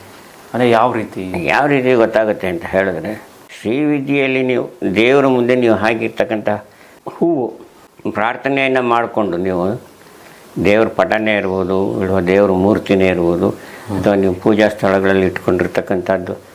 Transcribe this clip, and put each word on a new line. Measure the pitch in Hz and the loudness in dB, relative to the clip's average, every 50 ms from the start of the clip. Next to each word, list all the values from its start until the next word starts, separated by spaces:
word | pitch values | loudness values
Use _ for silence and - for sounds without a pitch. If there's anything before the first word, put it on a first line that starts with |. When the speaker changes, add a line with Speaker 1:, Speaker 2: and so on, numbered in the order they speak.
| - - - - - - - - - - - | -20 -20 -20 -20 -20 -20 -20 -20 -14 -8 -2
Speaker 1:
ಅಂದ್ರೆ | 117 123 120 | 0 2 4
ಯಾವ | 117 110 117 123 117 | 4 4 4 2 0
ರೀತಿ? | 113 104 - - 92 92 92 90 90 82 | -2 -6 -8 -8 -10 -8 -8 -6 -4 -2
Speaker 2:
ಯಾವ | 71 95 120 139 | 0 0 2 2
ರೀತಿ | 147 143 131 127 127 127 | 2 2 2 2 2 4
ಗೊತ್ತಾಗುತ್ತೆ | 117 113 113 113 107 110 107 101 - 95 | 4 4 2 2 2 0 0 -2 -2 -4
ಅಂತ | 92 87 82 92 | -4 -4 -6 -6
ಹೇಳಿದ್ರೆ, | - - 95 95 95 90 80 78 101 107 104 - - - - - - - - | -2 -2 0 0 0 -2 -4 -6 -8 -10 -12 -14 -20 -20 -20 -20 -20 -16 -8
ಶ್ರೀವಿದ್ಯೆಯಲ್ಲಿ | - 104 120 143 151 147 147 143 135 139 143 139 135 135 131 127 127 | -6 -4 -2 -2 0 0 -2 -2 -2 -2 -2 0 0 0 0 0 0
ನೀವು | 127 123 117 - - - - - 101 90 | 0 0 -2 -4 -6 -8 -6 -4 -2 2
ದೇವರ | 104 113 123 135 143 135 | 2 4 4 4 4 4
ಮುಂದೆ | 135 131 123 120 120 127 | 2 2 2 2 2 2
ನೀವು | 127 120 117 110 | 2 2 2 2
ಹಾಕಿರ್ತಕ್ಕಂಥ | 95 104 110 117 110 113 110 - - 107 101 117 104 - 107 104 104 - - - - - - - - - | 2 0 -2 -2 -2 -4 -4 -4 -4 -4 -2 -4 -4 -4 -4 -4 -6 -8 -14 -20 -20 -20 -20 -20 -20 -18
ಹೂವು, | - - - 170 170 170 139 120 107 - - - - - - - - _ - - 107 | -14 -6 -2 -2 0 0 0 -2 -6 -8 -12 -20 -20 -20 -20 -20 -20 _ -10 -8 -6
ಪ್ರಾರ್ಥನೆಯನ್ನು | - 104 107 117 127 - - 139 139 139 135 131 131 127 | -4 -2 -2 -2 -2 -4 -4 -2 -2 0 0 0 0 0
ಮಾಡಿಕೊಂಡು | 123 120 117 117 117 110 - 117 107 95 85 | 0 0 0 0 0 -2 -2 -2 -2 -2 -2
ನೀವು | 87 92 95 92 90 90 98 113 117 - - - - - - - - - - - - - - - - 85 | -2 -2 -2 -2 -2 -2 -2 -4 -6 -10 -16 -20 -20 -20 -20 -20 -20 -20 -20 -20 -20 -20 -10 -6 -2 2
ದೇವ್ರ | 95 104 110 113 | 2 4 4 2
ಪಟನೇ | - - - 92 90 107 110 107 110 107 | 2 0 0 0 0 0 0 0 0 0
ಇರ್ಬೋದು, | 101 98 95 95 95 92 90 95 95 98 110 117 110 | 0 0 -2 -2 -2 -2 0 0 0 -2 -2 -2 -2
ಇಲ್ವಾ | 98 92 95 95 | -2 0 0 0
ದೇವ್ರ | 90 87 92 101 104 98 | 2 4 4 4 4 4
ಮೂರ್ತಿನೇ | 92 92 92 101 110 - - - 101 95 95 | 4 4 4 2 2 2 0 0 2 2 2
ಇರ್ಬೋದು, | 92 90 87 85 85 85 87 95 104 - - - - - - - - 101 92 | 2 2 2 2 0 2 2 0 -2 -2 -4 -10 -18 -20 -16 -10 -8 -4 0
ಅಥವಾ | 87 104 101 | 0 2 2
ನೀವು | 98 98 95 90 | 2 2 0 0
ಪೂಜಾ | 92 - 113 110 104 110 104 | 0 2 2 4 4 4 2
ಸ್ಥಳಗಳಲ್ಲಿ | - - - 98 95 98 95 95 98 95 95 | 2 0 0 2 2 2 2 2 2 2 2
ಇಟ್ಕೊಂಡಿರ್ತಕ್ಕಂಥದ್ದು | 92 - - - - 95 87 90 90 - - 95 - 101 90 87 - 95 92 90 87 98 - - - | 0 -2 -2 -2 0 0 0 0 -2 -2 -4 -4 -2 -4 -4 -2 -2 -2 -2 -4 -6 -10 -10 -14 -20